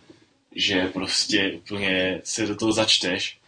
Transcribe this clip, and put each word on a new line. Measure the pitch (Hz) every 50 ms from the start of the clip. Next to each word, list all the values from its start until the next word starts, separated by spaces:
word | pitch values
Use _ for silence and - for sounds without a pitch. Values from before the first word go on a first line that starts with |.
| _ - - _ _ _ _ _ _ _ -
že | - - 104 98 92 92
prostě | 92 - 78 73 - - - - - 107 101 98 92 85
úplně | 85 - - 104 101 101 95 92 92 92 92 90 85 -
se | - - - 110
do | 101 104
toho | - 113 110
začteš | 104 110 110 - - - - 90 92 98 - - - - _